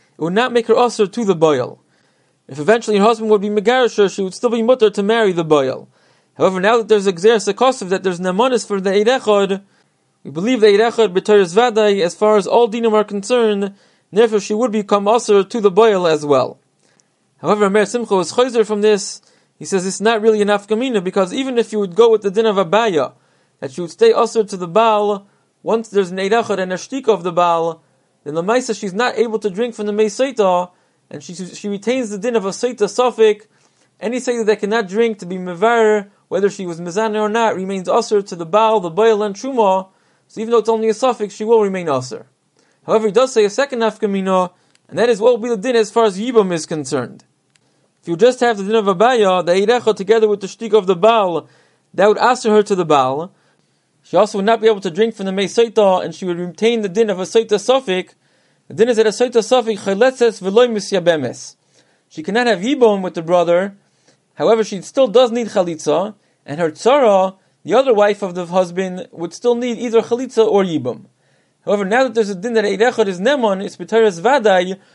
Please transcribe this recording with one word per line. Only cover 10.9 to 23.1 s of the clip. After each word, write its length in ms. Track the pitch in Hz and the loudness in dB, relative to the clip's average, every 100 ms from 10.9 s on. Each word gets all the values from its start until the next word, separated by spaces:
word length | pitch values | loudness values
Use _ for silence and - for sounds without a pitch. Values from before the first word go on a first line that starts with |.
| 226 208 | 2 0
b'toras 400 | 185 214 208 175 | 0 2 4 4
vaday 480 | 190 247 214 208 196 | 2 2 2 2 2
as 140 | 170 - | -2 0
far 200 | 214 208 | 2 2
as 120 | - | 2
all 200 | 233 240 | 2 2
dinim 260 | 233 226 | 0 0
are 100 | 214 | 0
concerned, 580 | 202 202 202 247 220 202 | 0 -6 -2 0 2 0
and 140 | 196 - _ _ _ | -4 -8 _ _ _
therefore 300 | 190 233 214 | 0 2 0
she 140 | - | -2
would 180 | 214 247 | -2 0
become 340 | 214 202 202 202 | -2 0 0 2
usher 380 | 233 214 202 | 0 4 2
to 160 | 190 233 | 2 0
the 100 | 196 | 2
boil 360 | 185 226 190 175 | 4 4 4 2
as 200 | 151 147 | 0 2
well. 320 | 131 117 - _ _ _ _ _ _ _ _ | 2 0 -6 _ _ _ _ _ _ _ _
However, 340 | 147 208 196 | -2 0 2
Meir 160 | 208 202 | 2 0
Simcha 300 | 240 220 190 | -4 -2 -2
was 160 | 170 | 0
chayzer 340 | - 262 226 208 | 0 0 0 0
from 140 | 208 | 0
this. 400 | 214 202 - - _ _ _ _ | 2 2 -2 -14 _ _ _ _
He 60 | |
says 220 | - 190 190 | -6 -4 -4
it's 140 | - | -2
not 220 | 214 220 | -2 2
really 180 | 226 214 | 2 2
an 80 | 202 | 0
afkamina, 560 | 202 202 214 262 208 | -2 -2 -4 -2 -2
because 280 | 180 202 185 | -2 -2 -2
even 260 | 262 262 233 | -4 -2 -2
if 140 | 220 | -2
you 60 | 214 | -4
would 140 | 190 | -2
go 160 | 170 233 | 2 4
with 120 | 214 | 4
the 80 | 202 | 0
din 160 | 196 220 | 0 0
of 100 | 196 | 0
Abaya, 560 | 170 208 226 156 - | 0 0 2 0 -2